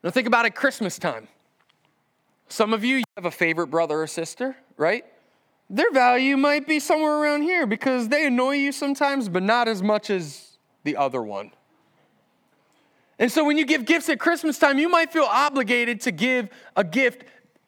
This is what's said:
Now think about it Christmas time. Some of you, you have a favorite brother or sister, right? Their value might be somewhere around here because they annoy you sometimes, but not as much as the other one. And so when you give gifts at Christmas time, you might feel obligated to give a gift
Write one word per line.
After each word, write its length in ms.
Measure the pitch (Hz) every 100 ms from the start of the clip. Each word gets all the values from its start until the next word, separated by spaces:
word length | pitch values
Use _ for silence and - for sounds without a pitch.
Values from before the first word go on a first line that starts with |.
Now 60 | 170
think 160 | 254 233
about 180 | 233
it 100 | 233
Christmas 440 | - 277 - 190 -
time. 300 | 170 113 110 _ _ _ _ _ _ _ _ _ _ _ _
Some 260 | - 214
of 100 | 220
you, 120 | 240 269
you 80 | 226 -
have 80 |
a 60 | 175
favorite 380 | - 165 160 160
brother 340 | 160 165 151
or 40 | 156
sister, 500 | - 160 - 254 254 _ -
right? 300 | 160 233 - _ _ _ _ _ _
Their 220 | 196 415
value 440 | 269 247 247 262 269
might 300 | 285 294 285
be 140 | 302
somewhere 360 | - 311 311 302
around 260 | 302 294
here 240 | 302 359 247
because 420 | 226 269 254 220
they 180 | 294 302
annoy 300 | 240 254 285
you 160 | 277
sometimes, 560 | 277 285 277 285 277 214
but 140 | 175
not 260 | 190 240 233
as 120 | 208
much 300 | 202 214 208
as 480 | 190 151 - - _ _ _
the 140 | 143 143
other 260 | 139 127
one. 300 | 107 98 104 _ _ _ _ _ _ _ _ _ _ _ _ _ _ _ _ -
And 120 | 233
so 140 | 320
when 120 | 294 294
you 80 |
give 200 | 277 311
gifts 240 | 220 339 -
at 100 | 277
Christmas 400 | 330 330 320 269
time, 200 | 294 277
you 100 | 330
might 240 | 349 330
feel 100 | 330
obligated 760 | 254 226 294 277 214 240 233 226
to 80 | 247
give 400 | 160 240 254 202 - - -
a 60 |
gift 420 | 185 208 262 254 - - _ _